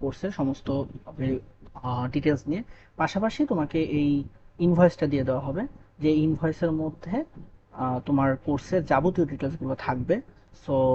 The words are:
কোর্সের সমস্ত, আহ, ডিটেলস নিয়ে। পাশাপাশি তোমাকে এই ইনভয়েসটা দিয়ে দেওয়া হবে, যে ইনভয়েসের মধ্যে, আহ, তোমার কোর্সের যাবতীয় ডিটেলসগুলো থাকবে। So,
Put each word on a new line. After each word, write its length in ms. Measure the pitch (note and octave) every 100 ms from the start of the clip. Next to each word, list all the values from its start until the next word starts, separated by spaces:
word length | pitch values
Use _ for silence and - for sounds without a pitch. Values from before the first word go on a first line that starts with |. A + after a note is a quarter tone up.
কোর্সের 300 | C#3 - F#3+
সমস্ত, 520 | G3+ C#3 C3+ - C#3 C3+ - - - C3 B2+ - - -
আহ, 340 | - B2+ B2 B2
ডিটেলস 400 | D3 D3+ C#3+ C#3+
নিয়ে। 140 | F3 A#3+ - - -
পাশাপাশি 500 | D#3 G3 A3 - D4
তোমাকে 360 | F#3+ D3 D#3+
এই 420 | D#3+ D3 D3 C#3+ C#3 - - -
ইনভয়েসটা 480 | F3 E3+ F3+ - D3
দিয়ে 180 | C#3+
দেওয়া 160 | C3 C3
হবে, 260 | C#3 D3+ C4+ - - -
যে 120 | D3+
ইনভয়েসের 640 | D#3 D#3 D3+ D#3+ D#3 E3+
মধ্যে, 520 | D#3 D#3 D#3 E3+ A3 D#4+ - - - _
আহ, 280 | - B2+ B2+ B2
তোমার 300 | C#3 C3+ C3
কোর্সের 480 | - C#3+ - F#3
যাবতীয় 420 | D3+ C#3 E3 F3+ D3+
ডিটেলসগুলো 480 | C#3+ C3+ D#3+ C3
থাকবে। 460 | C3 - C3 B2+ G#3+ - - - - -
So, 60 | C3+ C3